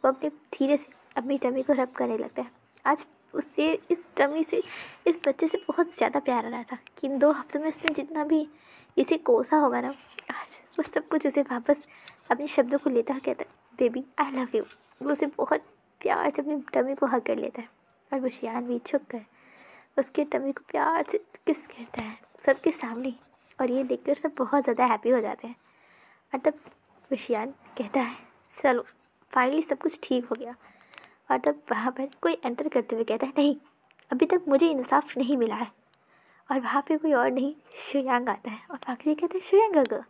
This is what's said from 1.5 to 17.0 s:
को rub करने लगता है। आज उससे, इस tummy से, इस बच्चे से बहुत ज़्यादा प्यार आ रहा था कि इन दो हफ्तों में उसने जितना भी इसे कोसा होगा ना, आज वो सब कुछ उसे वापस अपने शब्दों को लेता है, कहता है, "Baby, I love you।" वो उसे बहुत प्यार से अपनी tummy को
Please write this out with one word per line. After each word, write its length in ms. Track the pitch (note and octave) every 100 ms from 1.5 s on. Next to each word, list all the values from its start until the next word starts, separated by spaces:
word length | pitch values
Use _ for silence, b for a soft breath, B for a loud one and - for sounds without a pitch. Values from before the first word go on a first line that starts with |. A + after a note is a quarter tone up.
| C4
को 100 | C4
rub 180 | C#4 B3+
करने 260 | B3+ B3 A3+
लगता 240 | - -
है। 100 | B3 _ _ _ C#4
आज 200 | D4+ - _ _
उससे, 460 | - - - D4+ D#4+ -
इस 240 | E4+ - -
tummy 280 | C#4 D#4
से, 200 | D#4 - - B B B -
इस 120 | E4+ -
बच्चे 200 | C4+ D#4+
से 100 | G4+ -
बहुत 280 | D4 E4 -
ज़्यादा 220 | C4 C#4+
प्यार 260 | C#4 B3 A3+
आ 40 |
रहा 140 | A#3
था 140 | A#3 B3 - -
कि 100 | C#4
इन 100 | C#4
दो 140 | D4
हफ्तों 280 | C#4+ - C#4+
में 100 | D#4
उसने 240 | D4+ -
जितना 300 | D4+ C#4+ D#4+
भी 260 | D4 D#4 D4+ B B B B -
इसे 200 | C4+ D#4+
कोसा 400 | D4+ A#3 B3 D4+
होगा 240 | C#4+ B3
ना, 120 | B3 C#4 - - - -
आज 260 | - - - -
वो 40 |
सब 240 | D#4 - -
कुछ 200 | D#4 D4
उसे 140 | C#4+
वापस 440 | C#4 B3 A#3 D4 - B B B _
अपने 160 | B3 C#4+
शब्दों 300 | - B3 C#4+
को 120 | D4+
लेता 240 | A#3+ A3+
है, 60 | C4+
कहता 240 | C4+ B3
है, 340 | - _ _ -
"Baby, 280 | B3 A#3 C#4 -
I 40 | C#4+
love 260 | C4 B3
you।" 140 | A3 - - _ _
वो 100 | C4+
उसे 140 | D4 D4+
बहुत 360 | - - D#4 - _ _ _
प्यार 280 | - - -
से 120 | C#4+
अपनी 200 | C#4+ D4+ -
tummy 220 | C4+ B3+
को 100 | C#4